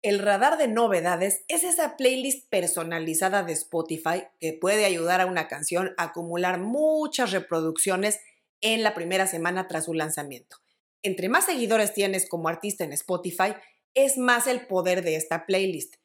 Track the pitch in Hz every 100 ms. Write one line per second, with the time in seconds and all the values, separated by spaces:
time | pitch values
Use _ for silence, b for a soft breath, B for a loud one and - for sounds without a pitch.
0 | 220 202 202 196 262 311 277 220 233 185
1 | 170 175 190 196 - 339 359 349 311 -
2 | 262 262 262 269 - 196 175 - 165 165
3 | 160 160 185 202 170 160 - 170 160 160
4 | 165 175 - _ 160 160 180 214 202 175
5 | 165 185 185 180 160 139 151 175 185 -
6 | 170 - 170 170 180 180 196 262 311 311
7 | 302 302 240 185 190 165 160 160 - 185
8 | 208 214 B B B _ 220 226 214 190
9 | 170 185 185 170 170 180 185 165 170 165
10 | 156 156 147 127 _ - _ _ _ _
11 | 202 185 185 302 381 302 226 220 208 208
12 | 196 190 - 170 160 165 202 202 160 143
13 | - 180 180 170 190 220 B B _ -
14 | 269 262 247 240 247 247 247 185 180 180
15 | 165 156 156 170 165 190 190 160 - -